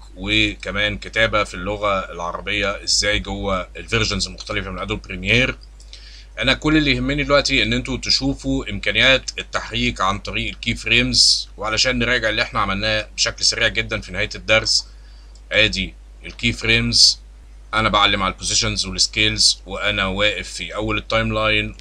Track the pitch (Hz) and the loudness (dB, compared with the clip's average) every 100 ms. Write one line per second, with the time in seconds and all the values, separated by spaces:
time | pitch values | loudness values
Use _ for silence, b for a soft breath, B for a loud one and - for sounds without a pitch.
0 | - 90 98 107 107 95 95 98 104 98 | -10 -10 0 2 2 0 -6 -2 -2 -2
1 | 92 110 113 107 101 92 90 104 104 95 | -6 2 2 2 0 -4 -6 -2 0 0
2 | 90 82 87 87 90 101 98 101 80 - | -2 -6 -6 -6 -4 -2 -2 -4 -2 0
3 | 104 104 98 98 101 92 90 - 85 113 | 2 0 -2 -4 -2 -2 -4 -12 -2 0
4 | 107 98 92 87 - 104 95 90 98 104 | 0 -2 -4 -8 -8 -6 -6 -8 -6 -6
5 | - 95 95 113 127 - - - B B | -8 -8 0 2 2 -2 -12 -20 B B
6 | B B B - 120 123 151 156 147 123 | B B B -4 0 2 4 4 4 2
7 | 127 147 139 143 131 135 107 120 127 120 | 0 -2 2 4 4 2 2 0 -2 -6
8 | - - 135 135 135 135 110 98 104 104 | 0 0 0 -2 -2 -2 -2 -4 -2 4
9 | 123 131 - - 95 98 - 113 120 117 | 6 4 2 -10 -6 -6 -4 -2 -2 0
10 | 95 98 101 101 110 95 117 113 113 113 | 0 0 -4 -6 -6 -6 -4 -4 2 2
11 | 127 113 - - - - 104 110 131 123 | 4 4 4 4 -2 -6 -4 0 2 2
12 | 117 123 110 107 120 123 98 95 107 107 | 2 2 2 0 0 0 0 0 0 0
13 | 104 - 117 - - 110 113 104 113 104 | -2 -2 -2 0 0 2 0 0 -4 -4
14 | - 90 104 101 90 110 110 - - b | -6 -6 -6 -4 2 2 4 -2 -2 b
15 | b b b b - 98 110 95 92 - | b b b b -2 2 2 2 -6 -8
16 | - - 82 - 117 113 113 113 117 113 | -20 -18 -16 -2 -2 0 2 2 4 6
17 | - - - - - - - 110 110 104 | 4 4 -6 -20 -20 -20 -4 0 2 4
18 | 101 101 92 92 92 104 113 101 95 92 | 4 4 0 -2 -2 0 0 -2 -4 0
19 | - 110 107 107 - - 90 95 101 104 | 0 2 0 4 2 2 -4 -4 -2 0
20 | 95 95 104 92 90 - 87 90 110 107 | 0 2 0 0 -8 -8 -8 -4 -2 -2
21 | - 113 110 107 107 107 107 - | 0 0 0 0 2 2 -2 -6